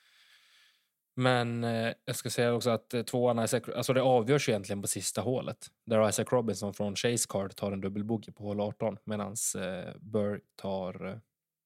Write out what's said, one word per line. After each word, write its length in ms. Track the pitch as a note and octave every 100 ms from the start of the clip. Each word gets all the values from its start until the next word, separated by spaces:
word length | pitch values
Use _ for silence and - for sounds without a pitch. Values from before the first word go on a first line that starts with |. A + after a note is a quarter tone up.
| _ _ _ _ _ _ _ _ _ _ _ -
Men, 480 | B2+ B2 A#2+ A#2
eh, 300 | A#2 A2+ A2+ - -
jag 100 | B2
ska 140 | A#2+
säga 240 | - B2
också 160 | A#2 A#2
att, 240 | A2 -
eh, 100 | B2
tvåan, 400 | A2 B2 B2 A#2
Isaac, 180 | A2 A#2+ A2+ -
alltså 180 | B2
det 80 | B2+
avgörs 480 | C3 B2+ A2 D3 -
egentligen 320 | G#2+ F#2+ G2+
på 60 | G2
sista 340 | G2+ F#2 -
hålet. 500 | G#2 B2+ - - - _ -
Där 240 | A2 G#2+
Isaac 160 | - A2
Robinson 420 | B2+ A#2 F#2 G#2
från 220 | - G#2 F#2+
Chase 300 | A#2+ A#2+ -
Card 260 | G2 G2 -
tar 160 | G2+
en 100 | G2
dubbelbogey 500 | G2 G2+ G#2 A2+ -
på 120 | -
hål 180 | G#2 G#2
arton. 360 | G#2 - A2 G2
Medans, 520 | - G#2+ G2 G2+ - G2+
eh, 420 | F#2 F#2 - -
Burr 420 | G#2 A2 G#2 G2+ _ -
tar, 500 | G2 F#2+ F#2 F#2 F#2
eh, 120 | A2 _ _ _ _